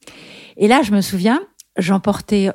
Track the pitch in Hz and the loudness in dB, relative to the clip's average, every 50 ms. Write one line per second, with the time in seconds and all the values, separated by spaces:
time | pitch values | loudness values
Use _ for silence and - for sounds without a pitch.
0 | _ - - - - - - - - - - - 202 214 254 294 262 202 208 202 | _ -20 -20 -20 -20 -20 -20 -20 -20 -18 -4 0 2 4 4 2 2 2 0 -2
1 | 180 - 202 175 180 220 254 339 403 - _ - - _ _ 196 175 170 190 185 | -2 -2 -2 -2 0 0 0 0 -4 -8 _ -20 -20 _ _ -4 -2 0 -2 0
2 | - 208 196 - - - 208 202 196 190 | 0 -2 -4 -4 -4 -2 0 0 0 0